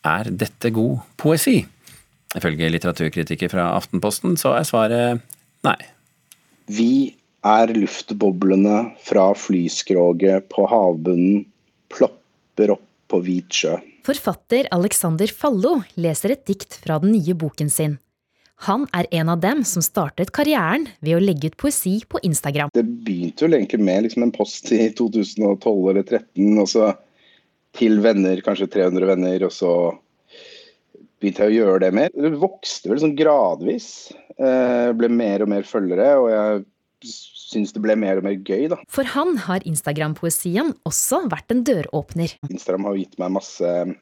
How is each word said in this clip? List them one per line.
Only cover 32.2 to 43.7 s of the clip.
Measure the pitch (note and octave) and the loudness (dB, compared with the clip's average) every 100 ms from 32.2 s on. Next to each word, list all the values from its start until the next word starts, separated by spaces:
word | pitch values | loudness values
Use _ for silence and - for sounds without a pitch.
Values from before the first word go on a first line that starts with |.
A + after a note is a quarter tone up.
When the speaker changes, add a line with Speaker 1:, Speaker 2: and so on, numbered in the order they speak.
| D3+ D3 | -2 0
Speaker 2:
vokste | F#3+ - - - - | -2 -4 -12 -10 -4
vel | C3+ | 0
sånn | D#3 D3 | 0 2
gradvis, | D#3 C#3+ G2 D#2 F#2 A#3 - - - - _ - | 4 4 2 0 -4 -6 -8 -20 -20 -20 _ -2
eh, | C3 B2+ B2 A#2+ A#2+ | 0 2 0 0 0
ble | A#2 A#2 | 0 2
mer | A#2 A2 G2+ | 2 2 2
og | G#2 | 0
mer | G2+ G2+ | 0 -2
følgere, | A2+ F#2+ F2+ B2 C#3+ | -2 0 2 4 4
og | A#2+ | 4
jeg | A2 G#2+ G#2 G2 _ _ _ | 2 2 -2 -6 _ _ _
syns | - - - - - A2+ G#2 | -20 -20 -20 -20 -8 -4 -4
det | A2 | -4
ble | G#2+ G#2+ | 0 0
mer | G2 F#2+ | 0 0
og | F#2+ | -2
mer | G2 | -6
gøy, | G2+ G2 D#3 | -4 -2 -2
da. | F3+ - | -4 -6
Speaker 3:
For | - | -6
han | B3+ C#4 E4+ C#4 F3 | -4 -2 -2 -2 -2
har | F#3 F#3 | -4 -4
Instagram-poesien | D#3 - D3 D#3 D#3 E3+ - F3+ F#3 D#4+ - D#3+ | -6 -4 -4 -4 -4 -4 -4 -2 -2 -2 -4 -6
også | - - D4 D4 | -4 -2 -2 -2
vært | - - | -6 -2
en | A#3+ A#3+ | -2 0
døråpner. | G3+ C#3+ D#3 - E3+ E3 - C#3+ | -2 -2 -6 -4 -4 -4 -6 -12
Speaker 2:
Instagram | - - F#2 | -10 -6 -4
har | G2+ | -2
gitt | G2+ F2+ - | -4 -6 -6
meg | F#2 F#2+ | -4 -4
masse | - - F2 | -6 -4 -2